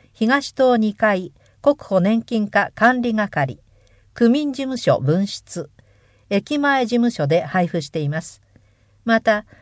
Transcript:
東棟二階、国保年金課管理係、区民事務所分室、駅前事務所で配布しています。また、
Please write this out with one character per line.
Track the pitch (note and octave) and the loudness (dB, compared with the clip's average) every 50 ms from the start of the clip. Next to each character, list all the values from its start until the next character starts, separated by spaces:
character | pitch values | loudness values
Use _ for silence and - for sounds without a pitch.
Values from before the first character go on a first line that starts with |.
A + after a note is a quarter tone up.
| _ _ _ | _ _ _
東 | - A3 A3+ C4+ C#4+ C#4 - - | -4 0 0 0 0 -2 -4 -2
棟 | - C4 B3+ B3 | 0 2 4 4
二 | A3+ G#3+ G#3+ G3+ | 2 2 0 -2
階、 | - A3+ G#3+ G3+ F#3 F#3 - - _ _ _ _ _ | 0 0 0 0 0 -4 -8 -14 _ _ _ _ _
国 | - C#4+ C#4+ - | 0 0 0 0
保 | - - G3+ F#3 | -2 -2 0 2
年 | F3 G3+ A3+ A3+ A3+ | 2 2 2 0 -2
金 | - A#3+ A3 G#3 G3+ | -2 -4 -4 -2 -2
課 | - G3+ G3+ - - | -2 -2 -2 -2 -2
管 | - G#3+ A#3+ B3+ B3+ | 2 2 2 2 2
理 | A#3+ A#3+ A3 | 0 -2 -2
係、 | G#3+ G#3 G3+ - D3+ C#3 C3 G#2 - _ _ _ _ _ _ _ _ _ _ - | -2 -2 -2 -2 -2 -4 -4 -4 -10 _ _ _ _ _ _ _ _ _ _ -2
区 | - A#3+ A3+ | 2 4 4
民 | B3 D4 D4+ C#4+ | 4 4 0 -2
事 | B3+ C#4 C4+ | -4 -6 -6
務 | C4 C4 A#3+ | -6 -6 -4
所 | - D#3 C3 - | 0 2 2 2
分 | B2+ C3+ D#3+ F#3 G3+ G3 | 2 0 0 0 0 -2
室、 | - - - - - F3 D#3 - _ _ _ _ _ _ _ _ _ _ _ - | -6 -10 -16 -14 -12 -12 -12 -12 _ _ _ _ _ _ _ _ _ _ _ -4
駅 | G3+ G3+ G#3 - D4+ D4 | -4 -4 -2 -2 -4 -2
前 | C#4+ C#4+ C#4 C4+ B3+ | 0 0 0 0 0
事 | G#3+ A#3+ | 0 0
務 | A#3+ A#3 A#3+ | 0 0 0
所 | - - D3+ C#3+ | 0 -2 -2 0
で | D#3+ E3+ - | 0 0 0
配 | C#3 - F#3 F3+ E3+ | -2 -2 -2 -2 0
布 | - - | -2 -6
し | - - | -6 -6
て | - D#3+ | -6 -6
い | D3+ C#3+ | -4 -4
ま | D3+ D#3+ | -4 -6
す。 | - - - - _ _ _ _ _ _ _ _ _ _ _ _ - | -8 -10 -14 -20 _ _ _ _ _ _ _ _ _ _ _ _ -2
ま | A#3 A3+ A3 | 0 0 2
た、 | - A3+ G#3+ G#3 G#3 _ - - | 2 2 0 0 -2 _ -20 -20